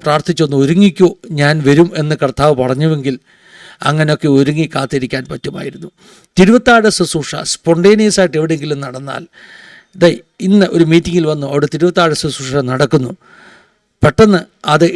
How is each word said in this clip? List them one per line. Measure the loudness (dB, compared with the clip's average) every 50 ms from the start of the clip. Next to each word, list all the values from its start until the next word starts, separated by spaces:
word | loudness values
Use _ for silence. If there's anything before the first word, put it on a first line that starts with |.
| 0
പ്രാർത്ഥിച്ചൊന്ന് | 0 -2 -2 -2 -4 -2 -2 -2 0 0 0 0
ഒരുങ്ങിക്കോ, | 2 2 4 2 2 4 2 2 2 0 -2 -12 -8 -4 -2
ഞാൻ | 0 0 0 0 2 2
വരും" | 4 4 4 2 0 -4
എന്ന് | -4 -4 -4 -2 -4
കർത്താവ് | -4 -2 0 0 2 2 0 0
പറഞ്ഞുവെങ്കിൽ | -2 -2 -2 -2 -2 -2 -2 -4 -6 -6 -6 _ _ _ _ _ _ -20 -20 -20 -20 -16 _ -4 -2
അങ്ങനെയൊക്കെ | -2 0 0 0 0 0 0 0 2 2
ഒരുങ്ങി | 2 0 0 -2 -4 -4 -4
കാത്തിരിക്കാൻ | -6 -6 -4 -4 -6 -6 -6 -6 -8 -8 -10
പറ്റുമായിരുന്നു. | -12 -12 -12 -12 -12 -12 -12 -12 -14 -14 -18 -20 -20 _ _ _ _ _ _ _ _ 2
തിരുവത്താഴ | 4 6 4 4 4 4 4 4 2 2 0 -2
ശുശ്രൂഷ | -4 -4 -4 -6 -8 -8 -10 -10 -8 -8 -10
സ്പോണ്ടേനിയസ് | -4 -2 0 0 2 4 4 4 4 2 2 2 0
ആയിട്ട് | 0 0 0 -2
എവിടെയെങ്കിലും | -2 -2 -4 -4 -4 -6 -8 -8 -8
നടന്നാൽ, | -10 -12 -12 -12 -10 -12 -12 -12 -14 _ _ -20 -20 -20 -20 -20 -20 -20 -20 _ _ -2 0 2
ദേ, | 2 2 0 -6 _ _ -6 -2
ഇന്ന് | 2 2 2 2 2 2
ഒരു | 0 2 2 2
മീറ്റിങ്ങിൽ | 2 0 0 -2 -2 0 -2 -2
വന്നു, | -4 -6 -4 -2
അവിടെ | -2 -2 -2 -2
തിരുവത്താഴ | -2 -2 -2 0 0 0 0 -2 -4 -6
ശുശ്രൂഷ | -6 -8 -8 -8 -6 -4 -4 -2 -2 -2
നടക്കുന്നു, | -2 0 0 0 0 -2 -4 -10 -14 _ _ _ -20 -20 -20 -20 _ _ _ _ _ _ _ _ _ -2
പെട്ടെന്ന് | 0 2 4 4 4 4 2 -2 -6 _ _ -4 -2 0
അത് | 2 2 0 0